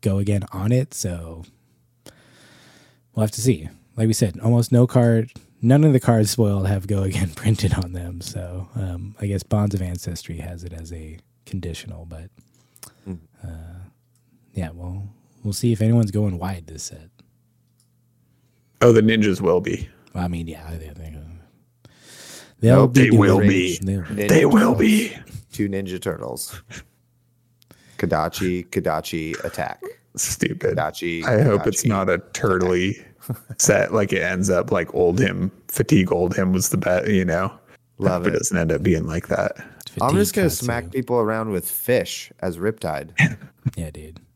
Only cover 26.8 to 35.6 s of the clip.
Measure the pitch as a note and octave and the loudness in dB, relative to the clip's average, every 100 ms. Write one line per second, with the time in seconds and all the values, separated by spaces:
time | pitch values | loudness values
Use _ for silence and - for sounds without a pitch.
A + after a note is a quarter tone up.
26.8 | - _ _ _ _ _ _ _ _ _ | -20 _ _ _ _ _ _ _ _ _
27.8 | _ - E2+ D#2 D#2+ - F#2 F2+ F2 - | _ -6 -2 0 -2 -2 -4 -4 -4 -4
28.8 | F2 D#2 - E2+ D#2+ - - - D2 - | -2 -4 -4 -8 -6 -8 -8 -8 -8 -10
29.8 | G4 A#4 _ - - - - - - D#2+ | -16 -18 _ -8 -8 -4 -4 -2 -4 -2
30.8 | D2+ - E2+ E2+ D#2+ A2 C3+ G2+ A2 G2 | -4 -6 -6 -4 0 4 4 4 0 0
31.8 | - G2+ F#2+ F2+ - - A2 F#2 F#2 F2+ | -2 0 0 -2 -4 -4 -2 0 2 0
32.8 | F#2 - - _ - A#2 _ - - G2+ | 0 -4 -14 _ -12 -12 _ -2 2 2
33.8 | G2+ A2 G2+ F#2+ E2+ F#2 G2 F2+ - G2 | 2 0 0 -2 -2 -2 0 0 0 -2
34.8 | E2+ - F2+ F#2 G#2 F#2 F#2+ - | -2 2 2 2 0 0 -6 -8